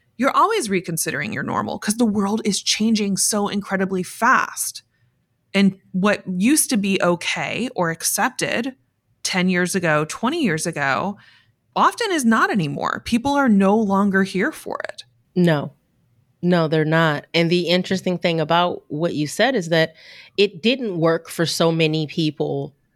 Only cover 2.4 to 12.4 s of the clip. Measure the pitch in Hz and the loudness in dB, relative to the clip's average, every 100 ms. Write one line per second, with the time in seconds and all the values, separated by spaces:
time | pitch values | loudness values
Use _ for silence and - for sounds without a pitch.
2.4 | - 196 - - 220 214 202 190 - 208 | -2 -2 -2 0 2 0 0 -2 0 0
3.4 | 202 202 196 196 190 190 180 - 233 - | -2 -4 -6 -4 -4 -4 -6 -2 2 2
4.4 | - - - - _ _ _ _ _ _ | 0 -6 -10 -10 _ _ _ _ _ _
5.4 | _ 196 196 190 _ 190 208 202 - 180 | _ 2 2 0 _ -2 0 0 -4 -2
6.4 | 214 302 - 240 196 190 175 175 - - | 2 2 0 0 0 0 0 0 -2 -6
7.4 | 147 143 247 - 170 165 - - 226 - | -6 -4 -6 -4 -4 -2 -4 -2 -2 -2
8.4 | - 214 254 - _ _ _ _ - 190 | -4 -2 -4 -8 _ _ _ _ -4 0
9.4 | 180 180 180 190 175 151 151 - 226 339 | 2 2 0 0 0 0 0 -4 -4 0
10.4 | 247 156 170 160 139 131 185 202 - _ | 0 0 -4 -4 -2 0 -2 -6 -16 _
11.4 | _ _ _ - 277 415 453 339 233 226 | _ _ _ 2 2 2 -2 0 2 4